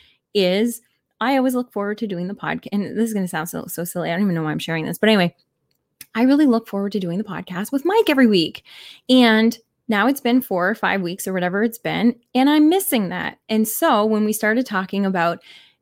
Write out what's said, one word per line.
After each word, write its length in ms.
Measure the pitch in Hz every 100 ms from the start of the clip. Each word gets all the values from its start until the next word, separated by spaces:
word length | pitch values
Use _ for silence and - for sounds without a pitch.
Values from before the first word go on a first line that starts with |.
| _ _ _
is, 480 | 208 180 190 233 233 _ _ _ _
I 180 | 233 269
always 180 | 254 247
look 160 | 247
forward 260 | - 202 208
to 80 | 220
doing 200 | 175 180
the 80 | 202
podca-, 320 | 156 165 -
and 260 | 202 196 -
this 100 | 226
is 60 |
gonna 140 | 214 180
sound 220 | 165 165
so, 160 | 175 175
so 160 | -
silly. 260 | 175 180 165
I 40 |
don't 100 | 170
even 120 | 208 165
know 80 |
why 80 | 156
I'm 80 | 151
sharing 260 | - 160 156
this, 120 | 170
but 120 | 214
anyway, 260 | 214 175 - _ _ _ _ _ _ -
I 100 | 220
really 220 | 254 285 302
look 220 | 226 226
forward 240 | 196 202
to 80 | 202
doing 180 | 180 175
the 60 |
podcast 480 | 208 170 180 180 208
with 140 | 269 330
Mike 240 | 427 440
every 180 | 277 247
week. 360 | 202 156 - - - - - -
And 480 | 254 240 220 226 233 _ _ -
now 200 | 208 226
it's 140 | 277
been 200 | 240 247
four 280 | 247 185 180
or 60 | 220
five 260 | 185 190
weeks 260 | 175 185 -
or 60 |
whatever 300 | 185 180 190
it's 160 | 226 226
been, 400 | 165 156 220 - _ 254
and 140 | 269
I'm 200 | 302 302
missing 400 | 370 381 254 185
that. 300 | 180 165 - -
And 180 | 220 220
so 380 | - 330 233 214
when 200 | 214 214
we 80 |
started 320 | 214 214 220 254
talking 400 | 202 190 196 196
about 360 | 185 170 170 - - _ _